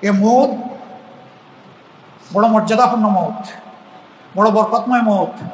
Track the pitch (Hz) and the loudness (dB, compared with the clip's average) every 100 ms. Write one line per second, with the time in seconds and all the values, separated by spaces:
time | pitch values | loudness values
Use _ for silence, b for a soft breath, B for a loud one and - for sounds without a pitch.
0 | 196 196 208 247 277 233 - - - - | 0 2 4 4 2 -2 -10 -14 -18 -20
1 | - - - - - - - - - - | -20 -20 -20 -20 -20 -20 -20 -20 -20 -20
2 | - - - 185 226 220 - 220 247 233 | -20 -20 -6 0 2 2 0 2 2 2
3 | 214 196 175 - - - - - - - | 0 0 -2 -8 -14 -18 -20 -20 -20 -20
4 | - - - 185 214 202 214 233 247 247 | -20 -20 -14 0 2 2 0 -2 0 0
5 | 226 202 180 - - | 2 0 -2 -6 -16